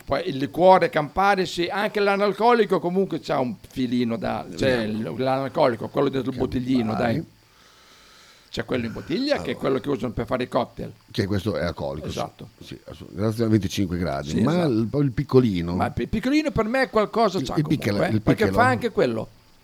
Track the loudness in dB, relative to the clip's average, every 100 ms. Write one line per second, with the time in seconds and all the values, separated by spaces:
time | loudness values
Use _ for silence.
0 | -4 -4 -2 -4 -6 4 6 6 6 0
1 | -2 0 2 2 0 -2 -4 -2 -2 0
2 | 0 2 0 2 4 4 4 2 0 0
3 | 0 -2 -4 -2 -2 -4 -12 -4 -2 0
4 | 0 -2 -4 -6 -8 -2 0 0 0 -4
5 | -6 -4 -2 -2 -2 2 2 2 -4 -2
6 | 0 0 -4 -4 -4 -4 0 0 0 0
7 | 0 -2 -4 _ _ _ -20 -20 -20 -20
8 | -20 -20 -20 -20 _ -10 -4 -4 -4 -6
9 | -6 -4 -2 -2 -2 -4 -2 -2 -2 -4
10 | -4 -6 -4 -4 -2 -2 -4 -6 -14 -14
11 | _ -4 0 0 0 -2 -2 -4 -6 -6
12 | -8 -6 -8 -10 -20 -20 -18 -18 -16 -18
13 | -14 -4 -2 0 4 4 2 -2 -2 -2
14 | -2 -4 -2 0 2 2 2 2 0 2
15 | 0 0 4 4 6 2 0 0 -2 -2
16 | -4 -2 0 0 0 0 0 0 2 2
17 | 0 2 2 2 -2 -2 0 0 0 0
18 | 2 0 2 2 2 4 4 2 -2 0
19 | 0 0 -8 -14 _ _